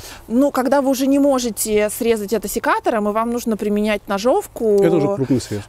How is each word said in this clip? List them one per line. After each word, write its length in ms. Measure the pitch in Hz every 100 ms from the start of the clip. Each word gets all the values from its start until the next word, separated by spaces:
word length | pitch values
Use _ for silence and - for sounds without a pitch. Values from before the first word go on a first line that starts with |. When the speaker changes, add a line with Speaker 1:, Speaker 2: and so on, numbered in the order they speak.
| - - -
Speaker 1:
Ну, 220 | 233 285
когда 300 | 262 247 285
вы 100 | 269
уже 160 | 254 269
не 120 | 277
можете 720 | 285 262 240 196 220 208 208
срезать 420 | - 233 220 196
это 140 | 208 196
секатором, 640 | 226 285 440 381 226 208
и 20 |
вам 200 | 214 233
нужно 260 | 240 233 208
применять 440 | 208 208 214 202 -
ножовку. 720 | 196 240 381 - - 226 202
Speaker 2:
Это 140 | 170 170
уже 200 | 147 196
крупный 260 | 131 123
срез. 200 | - 104